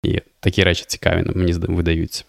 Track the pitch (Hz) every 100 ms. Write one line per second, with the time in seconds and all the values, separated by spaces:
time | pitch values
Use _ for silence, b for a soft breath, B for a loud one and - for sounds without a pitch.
0 | - 90 _ _ 101 - 90 85 - -
1 | - 85 85 92 87 87 87 87 85 82
2 | 80 -